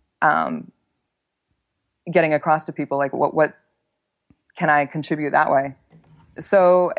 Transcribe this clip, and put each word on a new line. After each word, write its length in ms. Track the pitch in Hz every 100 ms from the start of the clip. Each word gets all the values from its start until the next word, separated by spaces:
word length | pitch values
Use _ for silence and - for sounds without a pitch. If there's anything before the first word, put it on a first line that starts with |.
| _ -
um, 500 | 156 151 156 80 - - _ _ _ _ _ _ _ _ _ _ _ _ -
getting 220 | 175 160
across 320 | 151 165 156 -
to 80 |
people? 240 | 156 143 139
Like, 160 | 139
what, 200 | 123 147
what 220 | 160 151 - _ _ _ _ _ _ _ _ _ -
can 120 | 165
I 160 | 147 139
contribute 460 | 156 147 151 147
that 200 | 143 156
way? 240 | 139 139 - _ _ _ _ _ -
So 520 | - 202 180 180 175